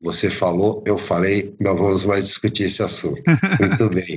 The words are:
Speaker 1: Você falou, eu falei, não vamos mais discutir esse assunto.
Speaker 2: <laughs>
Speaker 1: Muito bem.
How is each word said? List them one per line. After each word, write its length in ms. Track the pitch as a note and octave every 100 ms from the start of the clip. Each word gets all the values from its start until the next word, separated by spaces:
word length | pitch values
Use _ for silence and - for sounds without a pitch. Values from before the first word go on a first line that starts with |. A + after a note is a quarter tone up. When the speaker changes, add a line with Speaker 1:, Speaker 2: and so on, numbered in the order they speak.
Speaker 1:
Você 260 | E2+ E2+ G2
falou, 540 | - F#2 F2 G#2 G#2+
eu 140 | - G2
falei, 560 | - F2 F#2+ G2+ G2 -
não 160 | G2 F2+
vamos 280 | G2 F#2+
mais 200 | G2 G2 F#2+
discutir 380 | - G#2 -
esse 180 | F#2+ -
assunto. 400 | F#2+ - D#2+ C#2+ - D#3
Speaker 2:
<laughs> 220 | F#3+ D#3+
Speaker 1:
Muito 280 | F#2+ B2 A2
bem. 260 | F#2 F2+